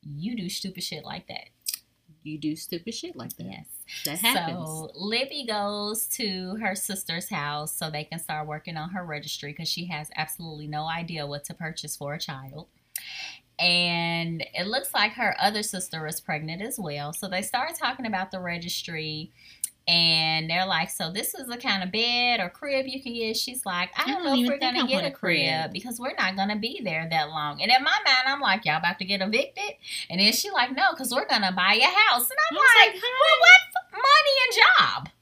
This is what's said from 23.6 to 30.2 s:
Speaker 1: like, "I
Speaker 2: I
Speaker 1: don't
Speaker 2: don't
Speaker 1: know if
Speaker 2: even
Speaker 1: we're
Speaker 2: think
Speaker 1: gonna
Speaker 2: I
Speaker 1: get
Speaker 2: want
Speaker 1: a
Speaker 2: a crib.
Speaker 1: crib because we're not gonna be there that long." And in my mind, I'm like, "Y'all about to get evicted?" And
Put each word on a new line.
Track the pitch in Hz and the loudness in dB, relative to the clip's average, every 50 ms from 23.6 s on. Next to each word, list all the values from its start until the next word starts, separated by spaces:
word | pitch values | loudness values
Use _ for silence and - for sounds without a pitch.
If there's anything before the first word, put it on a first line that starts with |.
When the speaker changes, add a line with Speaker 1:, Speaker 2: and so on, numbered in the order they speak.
| - | -6
Speaker 1:
like, | 202 180 175 180 185 - - | -4 -2 -4 -4 -4 -2 -4
"I | 302 | -2
Speaker 2:
I | |
Speaker 1:
don't | 302 - 381 | -2 -2 -2
Speaker 2:
don't | 359 | 0
Speaker 1:
know | 294 269 | 2 2
if | 254 | 2
Speaker 2:
even | 247 247 | 2 2
Speaker 1:
we're | 285 277 | 0 0
Speaker 2:
think | - 254 247 | 0 0 0
Speaker 1:
gonna | 339 254 | 0 0
Speaker 2:
I | 254 | 2
Speaker 1:
get | 262 | 2
Speaker 2:
want | 285 - | 0 0
Speaker 1:
a | 285 | -2
Speaker 2:
a | |
crib. | 277 - - 185 170 156 165 160 160 160 160 | -4 -4 -2 0 2 2 2 0 0 0 -2
Speaker 1:
crib | - - | -4 -6
because | 175 196 247 233 - | -8 -10 -10 -10 -6
we're | 247 269 330 | -6 -6 -2
not | - 226 185 190 | -2 -2 -2 0
gonna | 196 196 208 214 | -2 -2 -2 -2
be | 214 202 233 277 403 262 | -2 -4 -4 -6 -4 -6
there | 185 160 160 160 165 | -4 -4 -4 -4 0
that | 165 160 151 147 | 0 0 0 0
long." | 160 156 147 147 143 143 151 | -2 -4 -4 -4 -4 -4 2
And | 208 | 4
in | 247 262 269 | 4 6 6
my | 302 359 427 415 | 4 2 2 2
mind, | 320 262 262 254 262 | 2 2 4 2 0
I'm | 277 285 | 0 0
like, | 285 220 190 214 - | 2 2 2 2 2
"Y'all | - 151 170 | 0 0 2
about | 170 175 180 - | 2 0 -2 -2
to | 190 | -4
get | 180 202 196 | -4 -2 -2
evicted?" | 190 202 214 247 285 - - - 403 415 - _ - - - - - - | 0 0 0 0 0 -2 -4 -8 -8 -8 -10 _ -14 -12 -10 -10 -8 -6
And | - 180 | 0 2